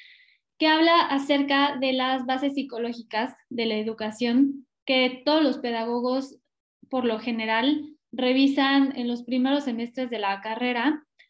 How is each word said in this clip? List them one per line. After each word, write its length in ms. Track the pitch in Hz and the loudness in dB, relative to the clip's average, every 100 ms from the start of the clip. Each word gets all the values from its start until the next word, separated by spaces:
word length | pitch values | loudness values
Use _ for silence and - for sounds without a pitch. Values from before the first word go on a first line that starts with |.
| - - _ _ _ - | -20 -20 _ _ _ -2
que 100 | 311 | 2
habla 340 | 311 330 339 | 4 6 4
acerca 760 | - 277 277 285 277 277 285 277 | 4 0 0 0 2 2 2 0
de 160 | 269 | -2
las 340 | 262 254 262 247 | -2 -2 -2 -2
bases 280 | 262 285 | -2 -2
psicológicas 840 | 277 262 233 233 240 226 214 247 - - | -4 -6 -6 -6 -8 -8 -4 -4 -8 -12
de 160 | 233 226 | -4 -2
la 100 | 214 | -2
educación 920 | 214 220 214 214 240 240 277 - - _ - | -4 -6 -6 -4 0 4 2 0 -12 _ -2
que 380 | 262 254 254 - | 2 0 0 2
todos 180 | 311 | 4
los 140 | 294 - | 4 0
pedagogos, 800 | 247 233 226 240 247 262 269 - _ _ _ _ - | -4 -4 -4 -2 -2 -2 -4 -12 _ _ _ _ -8
por 140 | 254 | -4
lo 160 | 240 220 | -2 -2
general, 640 | - 226 220 220 254 302 - - _ | -4 -4 -2 0 0 0 -4 -18 _
revisan 840 | 240 254 262 277 277 277 277 269 277 | 0 2 4 4 4 2 4 2 0
en 140 | 240 | -4
los 140 | 240 | -6
primeros 420 | 240 254 262 285 285 | -4 0 2 0 -2
semestres 440 | 226 233 - 247 | -6 -6 -8 -6
de 100 | 226 | -4
la 200 | 202 196 | -4 -4
carrera, 680 | 220 220 247 240 254 302 - _ _ | -6 -4 -2 0 0 0 -6 _ _